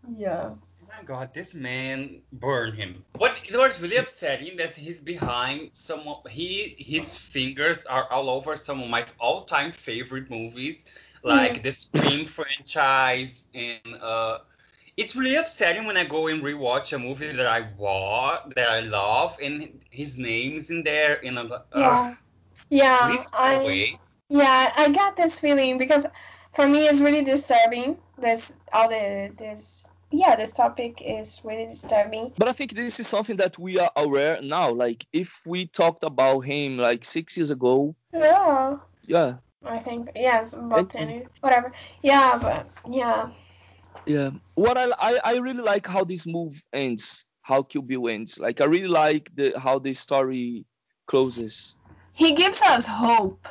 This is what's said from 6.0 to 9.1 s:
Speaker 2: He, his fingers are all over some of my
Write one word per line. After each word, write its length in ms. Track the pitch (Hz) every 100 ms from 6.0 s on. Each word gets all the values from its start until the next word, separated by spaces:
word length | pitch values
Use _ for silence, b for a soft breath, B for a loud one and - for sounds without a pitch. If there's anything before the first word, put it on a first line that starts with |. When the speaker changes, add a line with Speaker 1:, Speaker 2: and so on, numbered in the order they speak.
| 151 143 -
Speaker 2:
He, 440 | 113 175 196 208 -
his 360 | 117 151 151 -
fingers 680 | - 139 131 135 151 165 -
are 240 | 127 123
all 200 | 131 139
over 260 | 131 143 151
some 240 | - 139
of 60 | 120
my 160 | 117 120